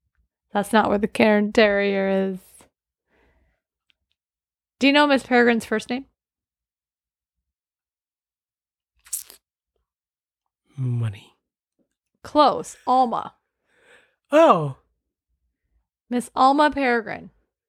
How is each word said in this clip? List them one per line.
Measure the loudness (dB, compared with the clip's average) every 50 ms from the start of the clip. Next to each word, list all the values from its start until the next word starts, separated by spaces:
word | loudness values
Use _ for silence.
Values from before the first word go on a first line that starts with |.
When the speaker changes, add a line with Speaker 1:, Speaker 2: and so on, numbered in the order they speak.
| _ _ _ _ _ _ _ _ _ _ -6
Speaker 1:
That's | -6 -4 0 0
not | 0 0 0
where | -2
the | -2 -4
Cairn | -4 0 0 2 2 2 0 0 0 2
Terrier | 2 2 2 2 0 -2 -2 -2 -2 -2 -2 -2 -2 -2 -4
is. | -6 -10 _ _ _ _ -20 _ _ _ _ _ _ _ _ _ _ _ _ _ _ _ _ _ _ _ _ _ _ _ _ _ _ _ _ _ _ _ _ _ _ _ _ _ _ _ _ _ _ 0
Do | 2
you | 2 4
know | 4 4
Miss | 2 2 -2 0
Peregrine's | 0 2 2 2 2 0 -2 -4
first | -6 -8 -8 -6 -8
name? | -12 -12 -12 _ _ _ _ _ _ _ _ _ _ _ _ _ _ _ _ _ _ _ _ _ _ _ _ _ _ _ _ _ _ _ _ _ _ _ _ _ _ _ _ _ _ _ _ _ _ _ _ _ _ _ _ _ _ _ _ _ _ _ _ -14 -14 -14 -14 -16 -20 _ _ _ _ _ _ _ _ _ _ _ _ _ _ _ _ _ _ _ _ _ _ _ _ _ _ _ -10
Speaker 2:
Money. | -8 -6 -4 -4 -4 -6 -6 -8 -12 -20 _ _ _ _ _ _ _ _ _ _ _ _ _ _ _ _ _ _ _ -14
Speaker 1:
Close. | -4 0 2 2 2 2 -2 -8 -12 -16 -12 -4
Alma. | -2 0 0 0 -2 -4 -8 -10 -10 _ _ _ _ _ _ _ _ _ _ _ _ _ _ _ _ _ _ _ 0
Speaker 2:
Oh. | 4 4 6 6 4 4 0 -6 -8 _ _ _ _ _ _ _ _ _ _ _ _ _ _ _ _ _ _ _ _ _ _ _ _ _ _ -8
Speaker 1:
Miss | -6 -6 -6 -6 0
Alma | 2 4 4 4 4 2 2
Peregrine. | 0 0 -2 0 0 -2 -4 -8 -14 -14 -16 -20 _ _ _ _ _ _ _